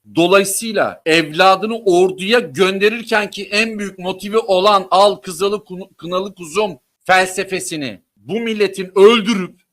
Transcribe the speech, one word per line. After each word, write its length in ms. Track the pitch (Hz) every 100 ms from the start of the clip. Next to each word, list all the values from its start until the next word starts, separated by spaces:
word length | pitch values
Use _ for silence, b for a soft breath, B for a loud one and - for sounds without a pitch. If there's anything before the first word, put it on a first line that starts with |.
| 107
dolayısıyla 880 | 104 175 196 196 - 226 214 123 180 -
evladını 720 | 160 151 156 185 190 214 226
orduya 600 | 214 175 185 185 190 240
gönderirken 920 | 180 135 185 196 208 233 226 220 208
ki 140 | -
en 340 | 196 208 226 214
büyük 200 | 202 185
motivi 400 | 180 185 202 220
olan 480 | 226 185 196 202 190
"al 260 | 185 202 190
kızalı 480 | - 160 196 208
kunu-, 300 | - 185 190
kınalı 400 | _ 165 180 202
kuzum" 440 | 185 170 165 214 151 _ _
felsefesini 960 | - 185 185 190 185 185 - 165 135 95 _ _
bu 240 | 104 202
milletin 520 | 233 214 196 190 180 196
öldürüp 600 | 202 233 196 196 175 - _